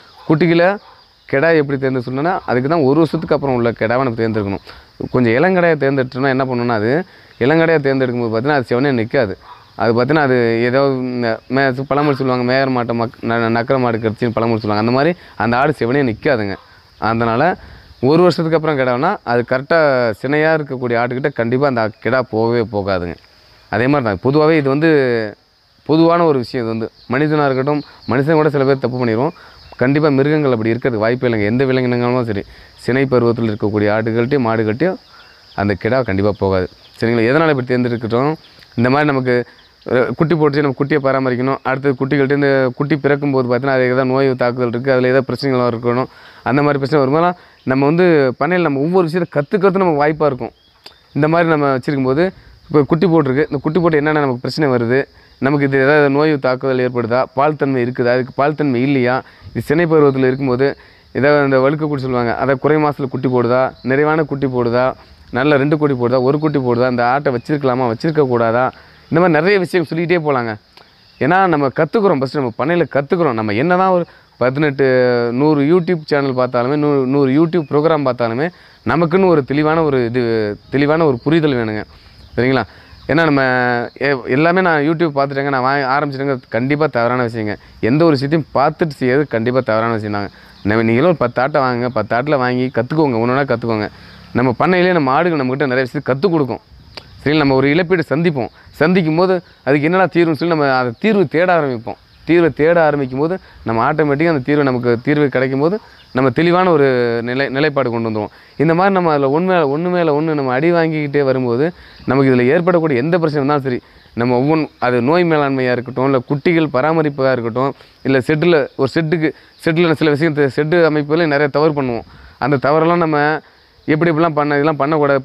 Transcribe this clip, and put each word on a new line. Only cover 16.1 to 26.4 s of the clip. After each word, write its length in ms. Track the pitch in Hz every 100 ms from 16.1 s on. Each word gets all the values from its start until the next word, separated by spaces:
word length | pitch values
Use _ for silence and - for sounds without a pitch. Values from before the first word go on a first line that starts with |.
| 107 156 120 101 90 - - _ _
அதனால 420 | 107 113 117 113 165 202 - - - -
ஒரு 180 | 123 165
வருஷத்துக்கு 360 | 180 170 160 160
அப்புறம் 200 | 156 143
கிடாவுனா 320 | 127 123 170 208
அது 160 | - 120 117
கரெக்டா 300 | 131 139 165 151 127 117
சினையா 360 | 104 135 151 156
இருக்கக்கூடிய 460 | 160 139 127 123 117
ஆட்டுக்கிட்ட 320 | 120 127 147
கண்டிப்பா 340 | 131 117 127 143
அந்த 180 | 120 107 -
கிடா 200 | 113 131 120
போகவே 320 | 110 117 120 107
போகாதுங்க. 460 | 104 98 92 87 76 _ _ _ - _
அதே 140 | 107 127
மாதிரி 200 | 147 113
தான் 160 | 92
பொதுவாவே 340 | 127 151 151 160
இது 120 | 135
வந்து 220 | 143 160 147 127 117 107 - _ _ _ _ -
பொதுவான 380 | 160 165 170
ஒரு 140 | 165
விஷயம். 240 | 135